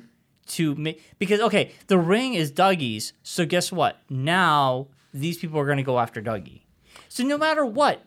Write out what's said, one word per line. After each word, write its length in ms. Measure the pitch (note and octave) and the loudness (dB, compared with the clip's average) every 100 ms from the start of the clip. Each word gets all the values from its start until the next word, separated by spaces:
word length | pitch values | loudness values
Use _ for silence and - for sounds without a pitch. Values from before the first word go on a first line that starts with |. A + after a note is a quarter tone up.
| - _ _ _ - | -14 _ _ _ -10
To 280 | - D#3 C#3+ | -2 -2 -2
ma-, 160 | D#3 D#3 - _ | -6 -8 -16 _
because, 200 | F#3+ G#3 | 0 2
okay, 320 | A3+ G3+ - - - | 2 2 0 -6 2
the 100 | F#3 | 2
ring 360 | E3 G#3+ C4 | 4 2 2
is 180 | G3 D3+ | -2 -2
Dougie's, 600 | D#3 F#3+ F3+ B2 G#2+ - - | 2 2 2 -2 -4 -8 -14
so 220 | - - D#3 | -8 -4 0
guess 260 | F3 F3 | 0 0
what? 260 | F3 B2+ - - | 0 0 -2 -8
Now 800 | C3 C#3+ F3+ F3 D3 C3+ B2+ C#3 _ _ | -4 0 2 4 4 2 0 -6 _ _
these 240 | C3+ E3 E3+ | -6 -6 -6
people 200 | E3 D#3 | -6 -2
are 60 | C#3 | 0
gonna 180 | C#3 | -2
go 160 | C3+ B2 | 0 0
after 220 | A#2 A#2 | -2 -4
Dougie. 400 | A2 G#2 C#2+ - _ _ _ - - | -6 -8 -10 -20 _ _ _ -20 -12
So 160 | - | -4
no 140 | C4 D4 | -2 0
matter 280 | D#4 D#4 C4 | 0 0 0
what, 360 | A3+ C#4 - | 2 0 0